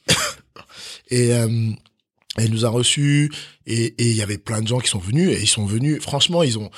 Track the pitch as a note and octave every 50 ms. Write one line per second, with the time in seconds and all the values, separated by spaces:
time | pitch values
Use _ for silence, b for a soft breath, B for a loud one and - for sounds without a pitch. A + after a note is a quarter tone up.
0 | b - - - - C#5+ - - - _ - - - - - - - - - -
1 | _ - B2+ B2 B2 A#2+ A#2+ A#2+ A2+ A2 A#2 A2+ A2+ A2+ G#2+ - _ _ _ _
2 | _ _ _ _ _ - - - A#2 A2 A2 A2 A#2 A2+ A2+ B2 B2 - - D3
3 | C#3+ C#3+ C#3+ D3 D3 D3 B B B B B B - - A2+ A#2 A2+ A#2 - -
4 | A#2+ A#2 A2+ G#2+ G2+ G2 G#2 G2 - - A2+ G#2+ A2 A2 B2 B2+ A#2 - - G2+
5 | F2+ G2 A#2+ D#3 F#3 F#3 A2+ - G#2+ G#2 - A2+ G#2 G2 G#2+ A2+ C#3 D3+ D3+ -
6 | - - C#3+ C#3 - - F3 F3 E3 B2+ A2+ G#2+ G#2 G2 B